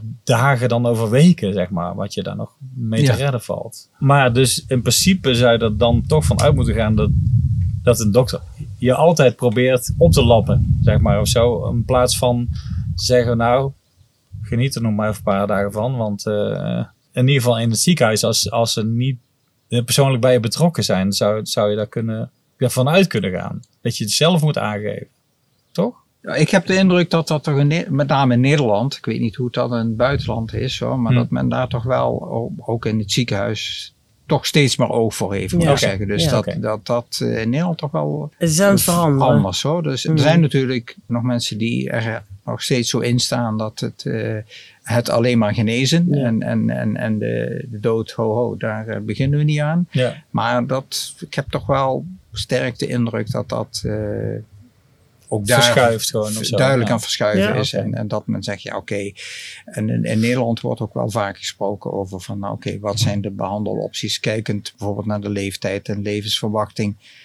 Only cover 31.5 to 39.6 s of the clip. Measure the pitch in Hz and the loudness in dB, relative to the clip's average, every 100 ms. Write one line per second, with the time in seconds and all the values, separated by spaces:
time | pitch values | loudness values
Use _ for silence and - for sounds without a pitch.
31.5 | 123 127 123 120 127 123 120 - 117 120 | -2 -2 -2 0 0 0 -2 -4 -6 -6
32.5 | - - 117 113 110 101 - 120 98 107 | -8 -6 -4 -2 -2 -2 -2 -2 -2 -4
33.5 | 107 - - - _ _ _ - 147 - | -4 -8 -10 -14 _ _ _ -2 -2 2
34.5 | 156 135 - 117 117 113 - 98 101 95 | 2 2 2 0 2 0 -2 -4 -4 -2
35.5 | 175 160 139 104 95 101 101 151 117 104 | 2 2 4 2 -2 -2 0 2 0 -2
36.5 | 85 110 107 - 120 - - 120 113 110 | -4 -4 -4 -2 -4 -4 -6 -4 -2 -2
37.5 | 135 180 165 143 156 151 147 151 - 170 | -2 -2 -4 -4 -4 -4 -4 -8 -2 0
38.5 | 156 202 196 - 170 165 139 135 113 95 | 4 4 4 4 2 4 4 4 4 2
39.5 | 92 | -2